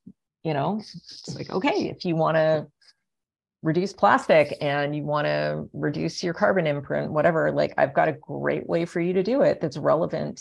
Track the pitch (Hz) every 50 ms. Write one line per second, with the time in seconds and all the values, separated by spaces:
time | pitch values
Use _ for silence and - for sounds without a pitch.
0 | _ - - _ _ _ _ _ - 160 151 139 139 165 202 220 208 - - 170
1 | - - - - - - 143 139 135 - - 190 190 302 415 370 214 - - -
2 | - 180 165 160 156 156 156 160 156 156 156 151 151 - _ _ _ _ _ _
3 | _ _ _ _ _ _ _ _ _ _ _ _ - 160 156 175 185 196 - -
4 | - 208 247 262 - - 185 156 147 - - - 156 143 143 147 143 143 147 151
5 | 147 151 147 147 147 151 151 147 151 151 151 156 151 - - 151 151 147 147 165
6 | 160 165 - - - 175 165 - 208 202 190 185 165 151 143 143 139 - 147 147
7 | 147 151 151 151 - 175 165 160 147 151 147 143 147 151 - - 147 139 139 165
8 | 160 160 139 135 - - 143 139 139 147 147 156 - - 175 165 170 170 - 180
9 | 170 180 185 190 180 214 254 285 196 147 - - - 147 135 151 147 143 143 156
10 | 170 156 - - 151 147 - -